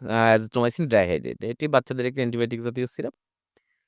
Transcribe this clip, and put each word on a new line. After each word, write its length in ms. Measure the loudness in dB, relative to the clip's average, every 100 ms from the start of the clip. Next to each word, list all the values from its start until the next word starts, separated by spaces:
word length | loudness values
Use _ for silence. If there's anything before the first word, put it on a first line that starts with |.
আহ, 260 | -2 2 4
azithromycin 520 | 4 2 0 0 0 2
ডাইহাইড্রেট। 520 | 4 4 0 -4 -8
এটি 220 | -8 -4 0
বাচ্চাদের 360 | 0 0 -4 -4
একটি 140 | -2
অ্যান্টিবায়োটিক 380 | -2 -2 -4 -4
জাতীয় 240 | -6 -6 -6
সিরাপ। 280 | -6 -10 -12 _ _ _ _ _ _